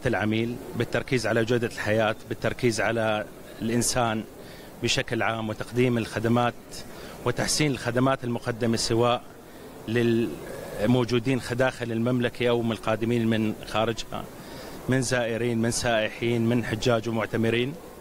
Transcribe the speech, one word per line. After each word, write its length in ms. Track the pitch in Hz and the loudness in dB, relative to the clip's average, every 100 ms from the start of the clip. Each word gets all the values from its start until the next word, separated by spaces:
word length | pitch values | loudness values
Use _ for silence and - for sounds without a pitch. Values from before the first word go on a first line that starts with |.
| 131 | 2
العميل، 500 | 98 107 110 117 123 - 113 | 0 2 2 0 -4 -8 -4
بالتركيز 500 | 117 120 - 131 104 | 0 0 0 0 2
على 180 | 117 | 2
جودة 220 | 113 123 113 | 4 2 0
الحياة، 500 | - 104 107 110 113 - | -2 0 4 4 0 -6
بالتركيز 520 | 113 120 - 123 107 | -2 -2 2 0 2
على 440 | 101 117 110 107 - - - - | 0 2 2 0 -4 -10 -14 -6
الإنسان 600 | 113 120 110 131 117 110 - - - - - - | -2 0 2 2 2 0 -4 -12 -18 -16 -16 -4
بشكل 400 | 120 - 127 117 | 0 0 0 0
عام، 260 | 101 113 110 | 0 0 -4
وتقديم 500 | 107 - 120 127 117 | -6 -4 2 4 2
الخدمات 560 | 104 110 113 120 120 - - - - - - - | 0 0 2 4 2 0 -12 -14 -14 -14 -14 -6
وتحسين 460 | 120 123 104 - 151 | -4 -2 0 2 2
الخدمات 540 | 120 120 120 131 135 | 0 0 2 2 2
المقدمة 520 | 120 117 - 113 117 113 | -2 -4 -4 0 2 2
سواء 460 | - 113 120 120 - - - - - - - | 2 4 4 2 -2 -18 -18 -18 -18 -12 -2
للموجودين 1500 | 117 117 117 107 71 - - - - 107 123 120 123 117 131 - | 2 4 4 2 -2 -10 -10 -10 -2 2 4 4 2 2 -2 0
داخل 400 | 123 131 - 117 | 0 0 0 -4
المملكة 560 | 113 117 127 120 - 120 | -2 0 2 0 0 2
أو 140 | 120 | 2
من 100 | 117 | 2
القادمين 540 | 107 - 110 113 120 113 | -2 0 0 2 2 2
من 280 | 110 110 - - | 2 0 -2 -4
خارجها، 560 | 107 113 113 - 104 - - - - - - - | 0 0 -2 -6 -8 -10 -14 -14 -14 -14 -10 0
من 140 | 131 | 0
زائرين، 560 | 120 127 117 113 120 117 | 2 0 0 0 0 0
من 120 | 117 | 0
سائحين، 760 | 117 123 113 107 - 117 120 113 | 0 2 2 0 -2 0 2 2
من 180 | 123 | 2
حجاج 440 | 110 107 127 113 117 | 0 0 2 2 2
ومعتمرين. 680 | 113 104 117 113 117 123 160 - - | -2 -2 0 2 2 0 -4 -14 -16